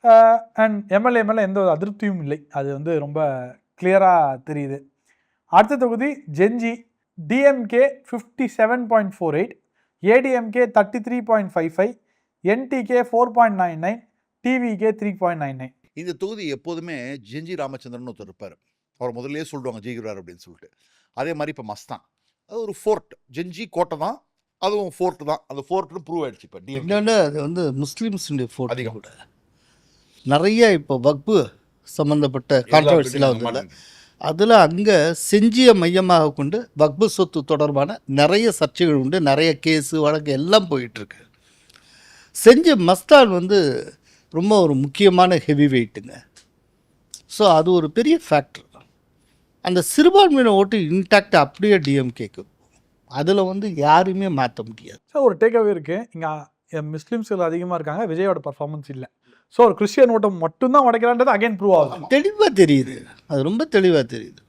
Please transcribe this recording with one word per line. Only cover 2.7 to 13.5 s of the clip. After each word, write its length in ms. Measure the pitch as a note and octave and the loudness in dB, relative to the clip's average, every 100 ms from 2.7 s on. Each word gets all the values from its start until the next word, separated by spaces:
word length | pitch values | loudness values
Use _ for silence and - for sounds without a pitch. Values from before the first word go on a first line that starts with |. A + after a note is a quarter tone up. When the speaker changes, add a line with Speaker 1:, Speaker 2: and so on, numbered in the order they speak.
Speaker 1:
வந்து 260 | C#3 D#3 D#3+ | -8 -6 -6
ரொம்ப 200 | D3 D3+ D3+ C3 B2 B2+ _ _ | -4 -4 -4 -4 -12 -18 _ _
கிளியரா 380 | F3+ F#3+ F#3+ F3 D3 C3 | 0 4 4 4 2 -2
தெரியுது. 340 | C3+ D3 C#3 C#3 C#3 _ _ _ _ _ _ | -8 -8 -8 -10 _ _ _ _ _ _ _
அடுத்த 240 | F3 A3 C#4 | 2 2 2
தொகுதி 460 | B3 A3+ C4+ C#4+ G#3+ | -2 -2 -6 -6 -12
ஜென்ஜி, 400 | D3 G3 A#3 A#3 A#3 _ _ _ - | -2 0 0 -6 -8 _ _ _ -20
டி 240 | D#3 B3 | -4 2
எம் 240 | C#4+ C#4 G#3+ | 2 2 -2
கே 360 | A#3 C#4 C#4 | 0 0 -2
ஃபிஃப்டி 440 | _ A#3+ - _ B3 - | _ -14 -14 _ -8 -2
செவன் 300 | A3 B3 A#3 | -2 -2 0
பாயிண்ட் 280 | A3+ G3 | 0 0
ஃபோர் 200 | - E3+ | -6 -4
எயிட், 200 | D3+ A3+ - _ _ _ _ | -2 -4 -8 _ _ _ _
ஏ 180 | F3+ A#3+ | 2 2
டி 100 | C4+ | 2
எம் 200 | B3+ A3+ | -4 -4
கே 160 | A3+ A#3+ | -2 0
தேர்ட்டி 340 | A#3+ G3+ A#3+ | 2 0 -4
த்ரீ 200 | G#3+ B3 | -6 -8
பாயிண்ட் 320 | A3 A3 F#3+ | -2 -2 -2
ஃபைவ் 180 | F3+ E3 | -4 -4
ஃபைவ், 240 | E3 G3+ A#3+ _ _ _ _ | -2 -4 -4 _ _ _ _
என் 240 | F3 A3+ C4 | -4 -4 -2
டி 140 | C4 | -6
கே 200 | G#3+ B3 | -2 -2
ஃபோர் 280 | A#3+ A#3 B3 | 0 0 0
பாயிண்ட் 300 | A3 A#3 | 2 0